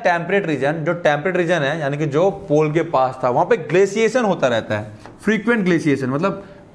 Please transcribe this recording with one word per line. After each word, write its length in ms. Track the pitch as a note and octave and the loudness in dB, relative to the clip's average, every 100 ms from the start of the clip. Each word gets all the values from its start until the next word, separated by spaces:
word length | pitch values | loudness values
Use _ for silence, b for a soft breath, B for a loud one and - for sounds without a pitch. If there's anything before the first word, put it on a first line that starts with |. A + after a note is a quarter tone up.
| F#3 | 0
temperate 400 | E3+ D#3+ G3 E3 | 0 0 -2 0
region, 260 | C#3 C3+ | -2 -2
जो 200 | E3 D#3 | -2 -2
temperate 440 | E3+ E3 D3 F#3+ F3+ | 0 0 0 0 -2
region 260 | E3+ F3 | 0 0
है, 180 | C#3 E3 | 0 -2
यानी 180 | C#3 D3 | -4 -2
कि 80 | D#3 | 0
जो 240 | C3+ G3 | 2 2
pole 420 | G3 - D3 D#3 | 0 0 2 2
के 100 | D#3+ | 0
पास 380 | D#3+ C3 B2+ C3 | 0 2 0 0
था, 60 | B2+ | 0
वहां 160 | C3 E3+ | 2 2
पे 100 | D3+ | 0
glaciation 680 | C#3+ E3+ G3 A3 A3 B3+ | 2 2 2 2 0 2
होता 240 | A3 E3+ C3 | 0 0 2
रहता 300 | A2+ - G#2 | 0 -2 -6
है, 80 | A2 - B - | -6 -14 B -6
Frequent 400 | - A3 G#3+ A#3+ | -2 0 0 0
glaciation, 420 | F3+ E3 D#3 C3+ B2 | 2 2 2 0 0
मतलब 380 | C#3+ G3 G3 B B B | -2 -2 -4 B B B